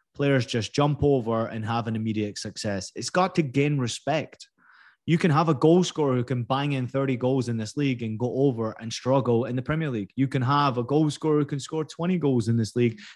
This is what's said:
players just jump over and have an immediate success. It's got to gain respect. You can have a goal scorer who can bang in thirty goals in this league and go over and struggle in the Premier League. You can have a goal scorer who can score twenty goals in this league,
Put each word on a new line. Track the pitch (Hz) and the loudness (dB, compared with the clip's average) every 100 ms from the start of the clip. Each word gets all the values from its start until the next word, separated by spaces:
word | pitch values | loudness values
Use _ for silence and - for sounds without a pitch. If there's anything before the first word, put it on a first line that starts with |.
| _ - | _ -2
players | 139 135 113 | 2 2 2
just | 120 104 | -2 -2
jump | - 147 147 | 0 0 2
over | 143 135 113 113 113 | 2 2 2 -2 -2
and | 110 | -4
have | 110 117 113 | -4 -2 -2
an | 110 | -4
immediate | 110 107 104 - | -2 -2 -4 -6
success. | 107 - 107 98 - - | -12 -8 -4 -4 -6 -10
It's | 123 | -4
got | 180 185 180 | 0 0 0
to | |
gain | 147 135 147 143 | -2 0 0 0
respect. | 120 - - 151 - - - _ _ - - _ - | -2 -4 -4 -4 -4 -14 -20 _ _ -20 -20 _ 0
You | 165 | 2
can | 180 | 4
have | 147 165 | 4 2
a | |
goal | 131 156 175 | 4 6 6
scorer | 175 - 143 123 | 4 0 0 0
who | |
can | 120 127 | 0 -4
bang | 113 135 143 | -2 -2 -2
in | 135 123 | -2 -2
thirty | 135 135 120 | -2 -2 0
goals | 127 135 120 | 0 0 -2
in | 113 | -4
this | 110 147 | -6 -2
league | 143 123 | -2 -2
and | 113 107 | -4 -4
go | 123 123 | -4 2
over | 143 113 110 - | 2 2 -4 -6
and | 113 | -10
struggle | - 123 135 120 117 120 | -6 0 2 4 2 0
in | 127 | -4
the | |
Premier | 120 156 156 | -4 -4 -2
League. | 113 98 - | -4 -6 -2
You | 135 | -2
can | 135 | 0
have | 123 143 143 123 | 2 4 2 0
a | |
goal | 117 147 156 | 0 2 2
scorer | - 156 151 | 0 0 2
who | 143 | 2
can | 143 | -4
score | - 160 151 | -6 -6 -6
twenty | - 175 185 | -4 -2 0
goals | 151 123 110 | 2 2 2
in | 117 | 0
this | 107 123 | 0 2
league, | 120 107 - | 0 0 -16